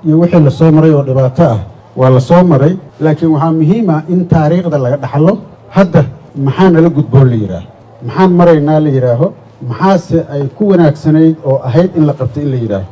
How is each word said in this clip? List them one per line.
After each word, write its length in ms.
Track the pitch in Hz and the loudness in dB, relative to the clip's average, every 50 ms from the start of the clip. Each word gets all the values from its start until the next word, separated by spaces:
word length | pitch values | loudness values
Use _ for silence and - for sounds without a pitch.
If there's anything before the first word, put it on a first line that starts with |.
| - | 0
iyo 140 | 160 156 160 | 0 0 2
wixii 240 | 175 175 - 175 151 | 2 2 2 2 2
la 80 | 139 | 2
soo 200 | - - 160 160 | 2 2 2 4
maray 200 | 151 156 160 160 | 4 4 4 4
oo 120 | 151 143 139 | 2 2 0
dhibaato 400 | 131 131 135 131 123 - - 170 | 0 -2 0 0 -2 0 0 0
ah 160 | 143 113 101 87 - - - - - - | 0 0 -2 -6 -10 -16 -20 -20 -16 -4
waa 140 | 123 127 131 | 0 2 2
la 100 | 131 127 | 2 2
soo 240 | 131 - 170 175 185 | 2 2 2 4 4
maray, 340 | 180 156 131 139 160 185 190 - - _ - | 4 2 2 2 0 -2 -4 -10 -18 _ -4
laakiin 300 | 147 156 151 147 165 160 | -2 -2 -2 0 0 0
waxaa 200 | 156 143 160 165 | 0 0 0 -2
muhiim 380 | 160 160 156 147 196 233 226 185 | 0 0 0 0 0 0 0 -2
ah 120 | 160 156 151 170 | -2 -4 -4 -4
in 160 | 175 185 175 | -4 -4 0
taariikhda 500 | - 170 165 156 151 170 180 175 170 151 | 0 0 0 2 0 0 0 -2 -2 -4
laga 200 | 143 127 120 - | -2 -2 -2 -4
dhaxlo. 400 | - 120 110 - 143 156 175 214 226 - - - - - - | -4 -6 -6 -2 0 0 0 0 -2 -8 -18 -20 -20 -20 -6
Hadda 360 | - 185 196 175 156 139 - - - - - - - | 0 0 0 2 2 0 0 -2 -6 -16 -20 -16 -8
maxaa 340 | 139 135 135 131 - 190 190 | -6 -4 -4 0 2 2 4
nala 200 | 170 160 165 170 | 4 4 2 2
gudboon 380 | 147 143 131 110 - 139 135 127 | 0 -2 -4 0 2 2 2 4
la 60 | 117 | 2
yidhaaho, 320 | 110 104 95 90 85 90 - - - - - - - - | -2 -4 -6 -8 -10 -12 -16 -20 -20 -20 -20 -20 -16 -16
maxaan 260 | 117 107 - 190 185 180 170 | -10 -2 0 2 2 4 4
maraynaa 400 | 175 170 165 151 143 151 156 156 | 4 4 4 2 2 0 0 0
la 100 | 156 151 | 0 0
yidhaaho, 380 | 135 131 127 123 120 120 156 196 - - - - - - - 123 | -2 -2 0 0 0 0 -2 -4 -4 -10 -20 -20 -20 -14 -12 -12
maxaase 560 | 117 - - 196 190 175 - - 165 165 160 - | -8 -2 0 0 0 0 -2 -2 -4 -4 -4 -4
ay 120 | 143 143 139 131 - | -8 -6 -6 -8 -6
ku 60 | - 214 202 | -4 -2 0
wanaagsanayd 640 | 190 175 170 151 143 - - 156 156 156 160 160 160 - - | 2 2 2 0 0 -2 -2 0 2 2 2 2 0 -2 -4
oo 160 | 135 135 135 - | -4 -4 -2 -2
ahayd 280 | 131 113 160 180 185 180 | -2 0 0 0 0 0
in 100 | 170 156 | 0 -2
la 80 | 147 135 | -2 -2
qabto 260 | - 127 123 - 147 | -4 -6 -6 -6 -6
in 80 | 147 143 | -6 -4
la 60 | 131 | -4
yidhaaho. 280 | 123 117 107 101 95 95 92 | -4 -4 -4 -6 -6 -8 -10